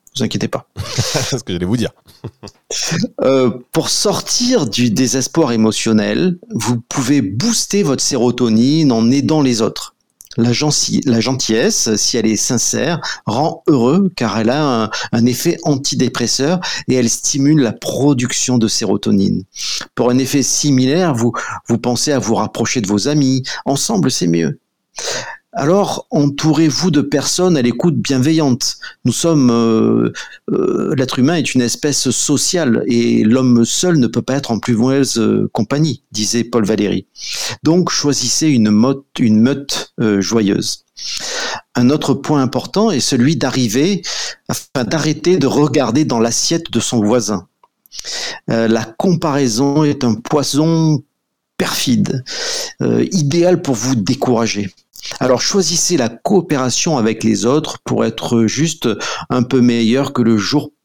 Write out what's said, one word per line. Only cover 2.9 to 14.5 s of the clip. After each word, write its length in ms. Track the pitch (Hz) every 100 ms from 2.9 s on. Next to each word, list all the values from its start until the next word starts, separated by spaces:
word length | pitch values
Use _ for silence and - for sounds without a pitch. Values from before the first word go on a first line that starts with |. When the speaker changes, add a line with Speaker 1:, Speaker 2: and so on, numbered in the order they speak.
| 165 220 -
Speaker 1:
Euh, 280 | 190 135 127 - -
pour 160 | 160 -
sortir 760 | - 208 185 - - 247 254 135
du 240 | 107 123
désespoir 600 | 98 127 135 - 165 143
émotionnel, 880 | 117 110 - 117 110 104 110 185 175 -
vous 260 | 196 113 120 -
pouvez 340 | - 120 143
booster 600 | 101 104 220 220 - 202
votre 200 | 170 127
sérotonine 920 | - 135 123 120 120 110 127 160 151
en 180 | 113 117
aidant 320 | 139 127 156
les 200 | 135 113
autres. 320 | 110 - - _ _ - - -
La 160 | 117
genci-, 480 | 117 151 - - 110
la 140 | 139 113
gentillesse, 800 | 113 131 - 113 180 220 131 107
si 200 | - 120
elle 100 | 110
est 100 | 104
sincère, 640 | - 120 - 110 131 170 - - -
rend 380 | 110 160 - -
heureux 460 | 143 120 175 196
car 240 | - 113 101
elle 120 | 110